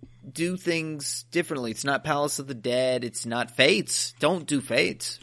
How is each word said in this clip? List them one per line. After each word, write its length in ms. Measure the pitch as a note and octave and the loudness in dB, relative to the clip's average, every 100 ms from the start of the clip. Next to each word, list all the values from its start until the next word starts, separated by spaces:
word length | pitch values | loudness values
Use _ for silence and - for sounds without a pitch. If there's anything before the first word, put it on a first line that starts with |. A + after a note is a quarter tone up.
| - - C3+ | -20 -20 -12
do 300 | C#3 F3 F3+ | -4 -2 -2
things 680 | F3 E3 D#3+ D3+ - - - | 0 0 -2 -6 -6 -8 -2
differently. 400 | E3+ E3 D3 A#2 | -2 0 -2 -4
It's 140 | A2 | -2
not 200 | C#3 C3+ | 0 0
Palace 360 | D3+ C#3+ C#3+ - | 2 2 2 -2
of 80 | C#3 | -6
the 80 | A#2+ | -4
Dead. 480 | B2 B2+ C3 B2+ | 0 2 2 2
It's 200 | A#2+ - | -2 -6
not 280 | A#2 A#2 A#2+ | -4 -2 0
Fates. 640 | - C#3 G3+ - - - - | 4 6 6 2 -2 -4 0
Don't 280 | D3 F3+ - | 2 2 0
do 140 | C#3+ | -2
Fates. 560 | - A#2+ F3 - - - | 0 0 0 -2 -8 -10